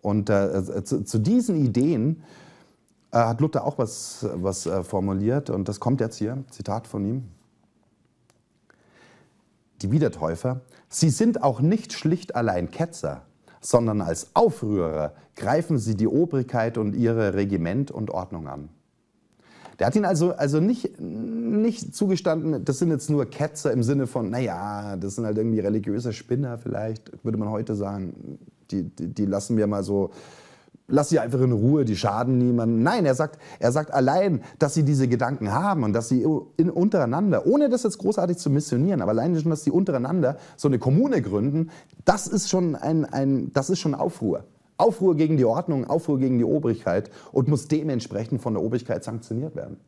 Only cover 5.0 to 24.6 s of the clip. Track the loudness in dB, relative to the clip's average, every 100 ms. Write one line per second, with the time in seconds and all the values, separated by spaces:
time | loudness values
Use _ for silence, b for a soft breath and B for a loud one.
5 | -2 -2 0 -2 -2 -4 -4 -4 -2 0
6 | -2 -4 -6 -6 -12 -12 -6 -6 -6 -6
7 | -4 -6 -8 -20 _ _ _ _ _ _
8 | _ _ _ _ _ _ _ b b b
9 | b b b b _ _ _ _ 0 2
10 | 2 0 -4 -2 -4 -6 -10 b b 2
11 | 2 4 2 4 0 2 2 2 -2 -4
12 | -2 -2 -2 -2 0 0 -4 -4 -6 -4
13 | -8 -8 -16 _ b b 2 4 4 0
14 | -2 -4 0 4 4 2 -2 0 0 -2
15 | -4 B B -8 0 0 2 0 0 0
16 | 2 2 2 0 -2 -2 -2 -2 -2 0
17 | 0 2 2 0 0 0 0 -2 -4 -6
18 | -6 -6 -6 -10 -12 -12 -16 _ _ _
19 | _ _ _ B B B B B 2 2
20 | 2 2 2 2 2 2 2 0 -4 -8
21 | -10 -8 -6 -4 0 2 2 -2 -10 -2
22 | 0 2 0 0 0 -2 -2 0 0 0
23 | 0 0 0 -4 -6 -2 -2 2 2 0
24 | 0 -2 -4 -2 -4 -4